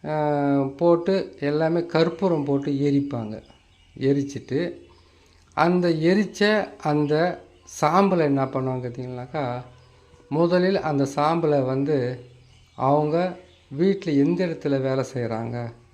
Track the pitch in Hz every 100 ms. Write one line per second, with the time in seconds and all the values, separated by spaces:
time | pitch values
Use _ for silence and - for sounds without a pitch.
0 | 151 151 151 147 143 139 135 139 170 170
1 | 170 190 - - 143 147 160 170 170 165
2 | 165 165 190 165 143 139 143 139 143 143
3 | 143 127 110 107 - - _ _ _ -
4 | 135 143 139 - - 135 175 - - -
5 | _ _ _ _ _ - 160 180 175 160
6 | 160 190 202 - 208 214 190 - 156 147
7 | 147 151 175 170 - _ - - 151 175
8 | 196 185 151 139 131 131 131 127 123 123
9 | 127 123 127 - 127 123 123 - - _
10 | _ - _ 139 170 180 180 196 160 143
11 | 139 143 147 165 165 143 127 135 139 147
12 | 143 123 - - - - _ - 127 143
13 | 151 165 175 - - - _ 135 185 190
14 | - 143 139 175 180 160 147 139 135 135
15 | 127 127 113 110 117 120 117 117 -